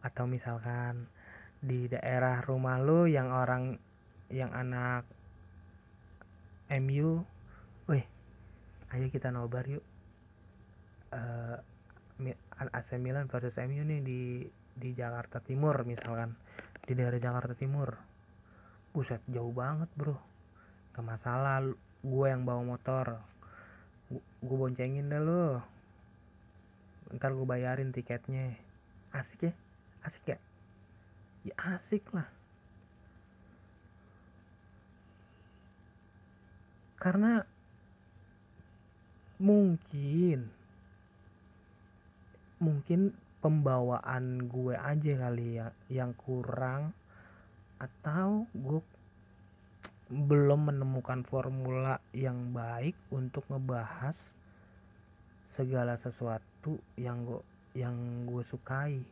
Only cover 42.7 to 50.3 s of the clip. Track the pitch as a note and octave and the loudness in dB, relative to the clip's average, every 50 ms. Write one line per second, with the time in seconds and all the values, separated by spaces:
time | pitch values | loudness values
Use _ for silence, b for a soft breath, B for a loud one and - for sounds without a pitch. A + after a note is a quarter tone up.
42.7 | D3+ C#3+ C#3+ - F3 F3 G3 G3+ - - - - - - - D3+ D#3 D#3 C#3+ C3+ | 2 2 0 2 4 4 4 4 2 -2 -18 -20 -20 -2 2 4 4 4 4 4
43.7 | C3 B2+ B2 B2 B2 - - - C3 B2+ B2+ B2+ B2+ B2+ B2+ A#2+ A#2+ B2+ B2+ B2+ | 4 4 2 2 0 -2 -2 -2 -4 -2 -2 -2 -2 -4 -4 -4 -4 -2 -2 -2
44.7 | B2 - - C3+ D3 D3+ D3 D3+ C#3+ C3 B2+ B2 A#2+ A#2+ A#2+ A#2 A#2 A2+ A2+ A2+ | -2 -2 -2 0 0 2 2 2 2 2 0 0 0 0 -2 -2 -4 -4 -6 -8
45.7 | A2 - - - B2+ C3 B2+ B2 A#2+ - - - B2+ B2 A#2+ A#2 A#2+ - B2+ B2+ | -10 -14 -12 -6 -4 -2 -2 -2 -4 -8 -6 -4 -4 -4 -2 -2 -2 -2 -2 -2
46.7 | B2+ C#3 D3 D#3 F#3 - - B B B B B B B B B B B B - | -2 -2 -4 -4 -6 -8 -16 B B B B B B B B B B B B -20
47.7 | - - C#3 - - - - D3+ D3+ E3+ F#3+ G3 G#3 G#3+ A3+ A#3 - - C3+ C3+ | -16 -14 -12 -14 -12 -8 -6 -2 0 0 2 2 2 0 0 -2 -6 -6 -4 0
48.7 | D3 D#3+ D#3+ - - - - - - - - - - - - - - - - - | -2 -2 -2 -4 -20 -20 -20 -20 -20 -20 -20 -20 -20 -20 -20 -20 -20 -20 -20 -20
49.7 | - - - - - - - - - C#3 D3 C#3 | -20 -18 -18 -18 -18 -20 -14 -6 -2 0 4 6